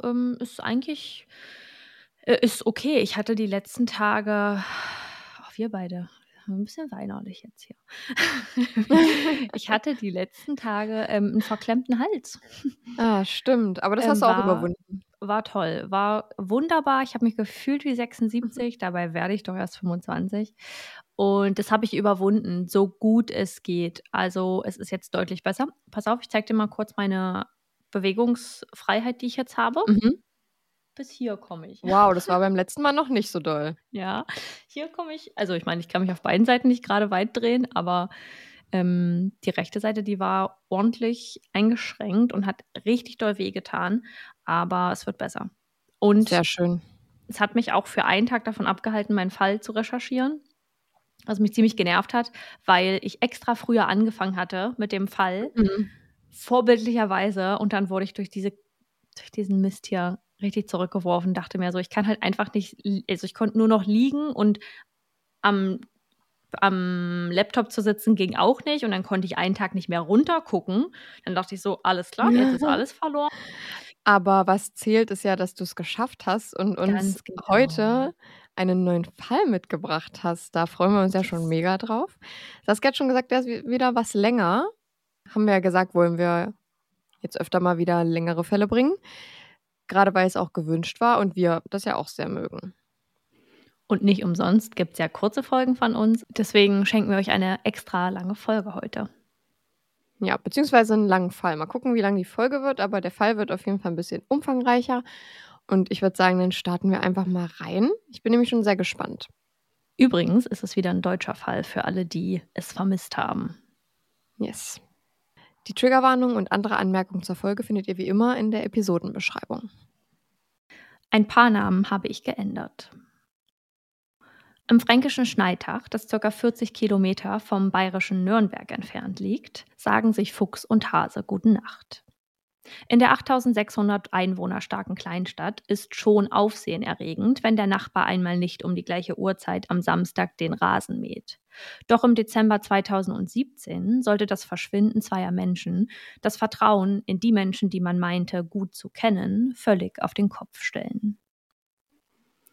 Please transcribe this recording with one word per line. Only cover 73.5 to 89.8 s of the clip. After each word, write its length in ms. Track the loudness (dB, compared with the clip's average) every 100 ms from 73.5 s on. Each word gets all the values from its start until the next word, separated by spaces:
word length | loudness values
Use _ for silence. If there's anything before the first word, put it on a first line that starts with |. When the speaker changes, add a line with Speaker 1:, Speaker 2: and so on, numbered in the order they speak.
| -16 -16 -16 -18 -2
Speaker 2:
Aber 420 | 4 4 6 4 4
was 280 | 2 -2
zählt, 360 | -6 2 2 2
ist 140 | -2
ja, 100 | -2
dass 200 | 0 -2
du's 200 | -6 -10
geschafft 500 | -8 -8 -6 -6 -6
hast 320 | -4 -4 -4 -4
und 220 | -2 0
uns 140 | 0
Speaker 1:
Ganz 320 | 2 0 -4
genau. 180 | -8 -8 2
Speaker 2:
heute 640 | 4 4 2 2 2 0 -6 -18 -20 _
einen 300 | -2 0 2
neuen 220 | 2 0 -2
Fall 380 | -10 -2 0 2
mitgebracht 760 | 0 -2 -6 -2 -4 -4 -6
hast. 320 | -4 -4 -4
Da 120 | -2 -2
freuen 260 | 2 4
wir 100 | 4
uns 120 | 4
ja 60 | 2
Speaker 1:
Yes. 60 | -2
Speaker 2:
schon 180 | -2 0
mega 300 | 0 0 -2
drauf. 380 | -2 -4 -4 _ -20 -20 -20 -6
Saskia 240 | -2 2 2
hat 80 | 2
schon 120 | 2
gesagt, 240 | 2 2
der 80 | 0
ist 60 | 0
wi-, 200 | -4 -2
wieder 300 | 0 2 0
was 180 | 0
länger. 540 | 2 2 4 2 2 0 -6 _ _ _ _ _
Haben 180 | 2 4
wir 80 |
ja 60 | 4
gesagt, 360 | 4 2 2 4
wollen 200 | 2 2
wir 380 | 2 0 -2 -8 _ _ _ _ _ _
jetzt 180 | -10 -8
öfter 180 | -2 2
mal 180 | 2 2
wieder 280 | 2 2
längere 400 | 2 0 -2 -2
Fälle 240 | 0 0 2
bringen. 260 | 4 2 0 -8 -20 -20 -20 -20 _ _ _